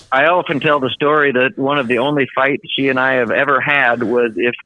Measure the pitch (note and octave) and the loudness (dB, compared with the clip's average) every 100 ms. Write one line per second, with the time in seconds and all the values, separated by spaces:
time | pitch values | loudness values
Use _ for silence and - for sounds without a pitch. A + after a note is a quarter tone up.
0 | - C3 D3+ F3+ D#3+ D3 D3+ D3 C3 - | -4 0 2 2 0 -2 0 0 -2 -2
1 | D3 D3+ C#3+ B2 B2+ - C3+ D3 A#2+ A#2+ | 0 2 2 2 0 -2 -2 -2 0 0
2 | C3+ D3 B2+ - C3+ C#3+ - - C#3 B2+ | 0 0 -2 0 0 -2 -6 -4 -2 0
3 | C3 B2+ A#2 A2+ C#3 C3+ B2 C#3+ B2+ A#2+ | 0 0 0 0 0 0 0 2 2 0
4 | A2+ A#2+ A#2+ G2+ - - | 0 0 0 0 -2 -4